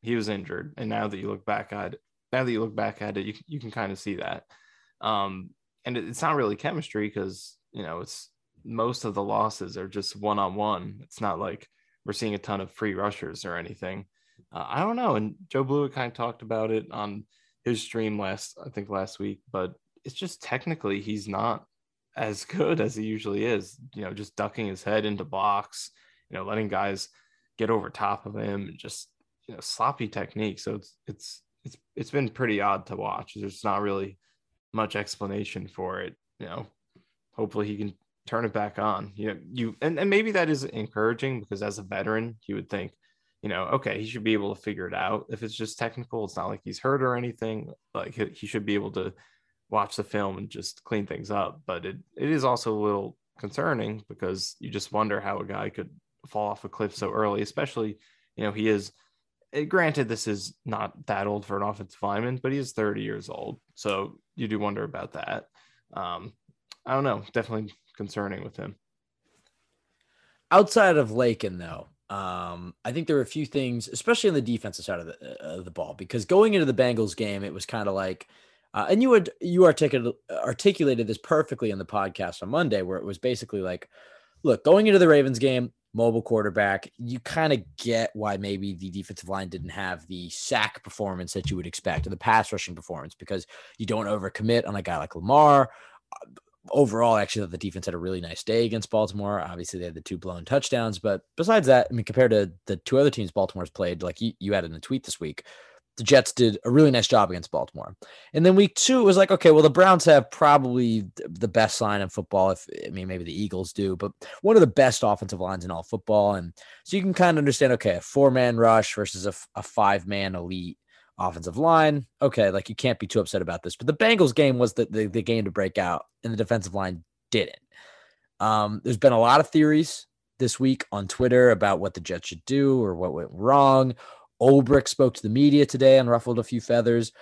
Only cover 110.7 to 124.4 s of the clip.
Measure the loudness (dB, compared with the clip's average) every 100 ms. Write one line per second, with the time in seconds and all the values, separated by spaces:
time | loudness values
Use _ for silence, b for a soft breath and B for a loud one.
110.7 | 2 2 0 -2 -10 -14 -4 0 4 4
111.7 | 2 0 0 -2 -6 -2 2 2 2 -6
112.7 | -12 -10 -8 -8 -8 -8 -6 -6 -4 -6
113.7 | -2 -2 -2 -6 -8 B B 6 8 8
114.7 | 8 4 6 2 2 -2 -6 -6 -6 -6
115.7 | -8 -6 -8 2 4 4 2 -4 -14 b
116.7 | b b -2 0 4 6 6 4 4 4
117.7 | 4 2 -2 0 4 6 6 2 6 8
118.7 | 8 4 -2 -6 -4 -6 -6 -12 -12 -8
119.7 | 2 4 2 0 -4 -4 -6 -8 -8 -10
120.7 | -14 _ _ _ -6 -4 -4 -8 0 4
121.7 | 6 4 2 -4 0 0 4 2 2 -4
122.7 | -2 -2 0 0 0 0 -2 -4 -8 -8
123.7 | -8 -2 2 4 6 4 6